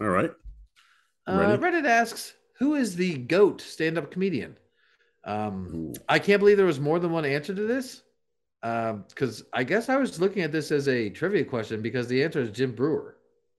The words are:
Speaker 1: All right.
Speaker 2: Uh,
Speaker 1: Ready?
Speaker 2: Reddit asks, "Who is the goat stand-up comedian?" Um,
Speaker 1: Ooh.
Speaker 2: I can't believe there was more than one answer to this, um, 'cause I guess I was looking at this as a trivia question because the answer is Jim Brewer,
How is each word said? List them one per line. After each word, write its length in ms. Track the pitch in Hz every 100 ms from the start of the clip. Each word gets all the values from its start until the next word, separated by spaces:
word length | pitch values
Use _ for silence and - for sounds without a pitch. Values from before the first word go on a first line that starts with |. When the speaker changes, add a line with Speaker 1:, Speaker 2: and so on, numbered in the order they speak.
Speaker 1:
All 60 | 107
right. 240 | 92 160 - - - - _ _ _ _ _ -
Speaker 2:
Uh, 300 | 190 202 208
Speaker 1:
Ready? 180 | 339 339
Speaker 2:
Reddit 80 | 294
asks, 480 | 233 226 - - - _ -
"Who 160 | - 285
is 200 | 233 175
the 200 | 185 151
goat 440 | 123 170 202 -
stand-up 480 | - - 160 165 143
comedian?" 480 | 185 190 156 120 117 _ _ _ _ _ _ -
Um, 420 | 107 107 95 92 82
Speaker 1:
Ooh. 180 | 80 - -
Speaker 2:
I 100 | 156
can't 200 | 156 202
believe 180 | 202 202
there 80 | 190
was 140 | 139
more 180 | 143 170
than 120 | 170
one 140 | 165 147
answer 280 | 143 147
to 100 | 190 214
this, 340 | 254 262 - _ _ _ _ _ _
um, 420 | 113 117 113 107 92
'cause 300 | - 127 107 -
I 100 | 117
guess 260 | 127 190 233
I 80 | 269
was 220 | 254 -
looking 220 | 190 202
at 100 | 160
this 200 | 156 143
as 160 | 147 135
a 220 | 123 110
trivia 320 | 92 170 202 139
question 360 | 123 107 110
because 240 | 113 127 120
the 160 | 127
answer 160 | 156 151
is 80 | 120
Jim 220 | 104 131
Brewer, 460 | 110 139 147 - - _ _ _